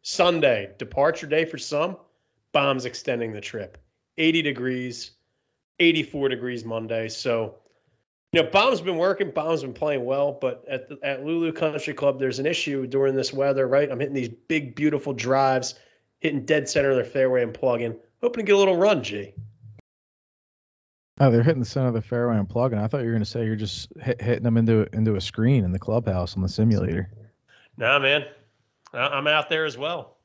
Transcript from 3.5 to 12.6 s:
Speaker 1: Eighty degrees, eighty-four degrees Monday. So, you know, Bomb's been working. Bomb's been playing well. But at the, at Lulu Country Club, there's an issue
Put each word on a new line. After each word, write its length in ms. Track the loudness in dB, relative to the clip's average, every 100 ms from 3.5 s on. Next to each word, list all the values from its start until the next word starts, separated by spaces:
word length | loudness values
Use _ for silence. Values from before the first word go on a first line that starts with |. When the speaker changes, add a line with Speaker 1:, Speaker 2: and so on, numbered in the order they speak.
| -10 -12 -16 _ _ _ 0
Speaker 1:
Eighty 240 | 2 2
degrees, 720 | -2 -4 -4 -4 -6 -10 -16 _ _ _ _ _ _ 2
eighty-four 500 | 2 4 -2 -2 -2
degrees 340 | -2 -6 -8
Monday. 460 | -6 -8 -4 -4 -4
So, 460 | -6 -2 -2 -2 -10 _ _ _ _ _ _ _
you 100 | 0
know, 80 | 4
Bomb's 320 | 4 4 2
been 160 | -2 0
working. 320 | 0 0 -2
Bomb's 320 | -2 -2 -2
been 100 | -4
playing 320 | -4 -2 -2
well. 280 | -2 0 0
But 320 | 0 -4 -4 -8
at 220 | -8 -8
the, 80 | -8
at 220 | -6 -4
Lulu 280 | -4 -2 -2
Country 420 | 0 -2 -2 -8
Club, 240 | 0 0 2
there's 200 | -2 0
an 60 |
issue 420 | -2 -2